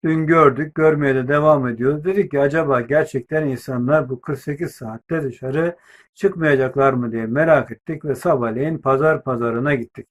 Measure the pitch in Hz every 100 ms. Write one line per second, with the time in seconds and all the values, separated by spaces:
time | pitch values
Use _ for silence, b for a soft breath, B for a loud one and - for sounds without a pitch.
0 | 165 160 156 165 147 127 151 - 156 151
1 | 139 131 127 147 151 147 127 113 127 151
2 | 170 196 190 143 143 160 156 127 117 147
3 | 156 131 - 156 147 127 - 127 123 151
4 | 131 127 - 135 - 143 175 - 117 113
5 | _ 165 139 120 127 143 170 170 b b
6 | b _ 196 185 156 135 131 139 139 123
7 | 120 113 113 131 165 147 117 113 - 151
8 | 151 123 180 139 117 113 151 160 135 135
9 | 156 151 - 120 117 117 143 139 117 -
10 | -